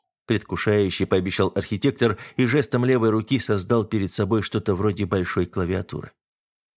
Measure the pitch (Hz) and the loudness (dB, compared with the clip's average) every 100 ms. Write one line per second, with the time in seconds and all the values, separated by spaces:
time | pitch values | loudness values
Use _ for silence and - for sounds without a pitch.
0 | _ _ - 107 - 92 110 104 98 - | _ _ -4 -2 -2 -4 0 2 2 0
1 | 92 95 92 - 95 101 - 101 139 - | 0 0 2 0 0 0 -4 -2 0 2
2 | 117 98 - - 123 147 - 123 123 127 | 0 0 -6 -2 2 2 0 0 2 2
3 | 113 110 107 131 - 101 90 117 104 110 | 2 2 0 -2 0 -2 2 0 0 -2
4 | 95 - 95 110 - 110 107 92 107 92 | -2 -2 0 0 0 -2 0 0 0 -2
5 | 95 98 90 98 85 98 87 92 - - | -2 -2 -2 -2 -2 -2 -2 -2 -6 -10
6 | - _ _ _ _ _ _ | -12 _ _ _ _ _ _